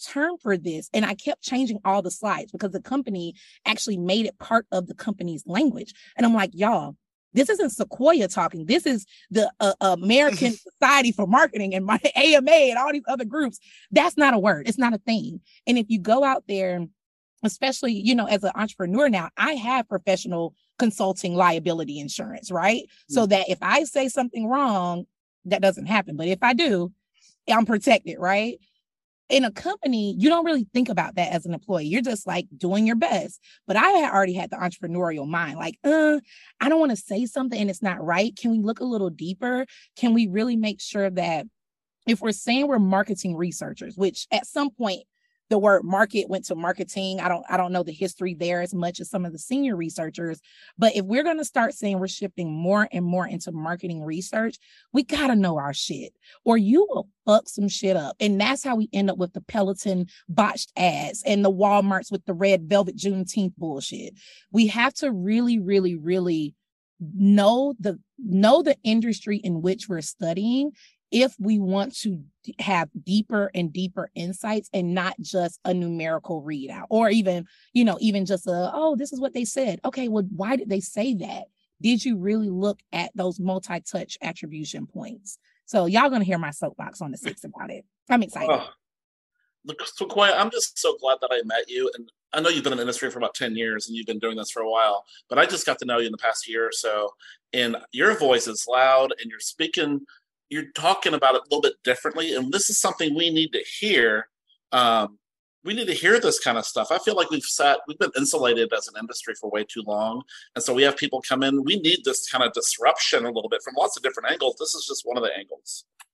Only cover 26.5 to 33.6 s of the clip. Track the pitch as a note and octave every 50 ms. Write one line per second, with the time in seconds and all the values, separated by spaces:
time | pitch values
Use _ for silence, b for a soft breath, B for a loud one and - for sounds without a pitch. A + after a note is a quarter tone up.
26.5 | B3+ A#3 E4+ D4 G#3 F3+ F3 F3+ - _ _ _ b b b b b _ _ -
27.5 | A3 A3+ A3+ A3 A#3 G#3 - C#4+ A3+ G3 - E3+ E3 - F3 F3+ G3 G3+ A3 A#3+
28.5 | - - _ _ _ _ _ _ _ _ _ _ _ _ _ - C4 C4+ C4 A3+
29.5 | G3 - - F4 G4+ - - C#4 B3 A3 G#3 G3+ G3 F3+ G3 D4+ E4 E4+ E4 E4+
30.5 | D#4+ C4+ G#3+ - - B3 B3+ A3+ G#3 F3 D#3+ - - - F3 D#3 F3+ E3 - F3
31.5 | E3+ D#3 - - F#3+ E3+ D3+ D3 F3 B3+ A#3+ B3+ A3+ G3+ - F#3 E3+ F3+ E3+ -
32.5 | D3 C#3 - F3 F#3+ G#3 A3 A3 A#3 A3+ C#4+ E4+ A#3 F#3 D3+ F3+ - b b b
33.5 | b b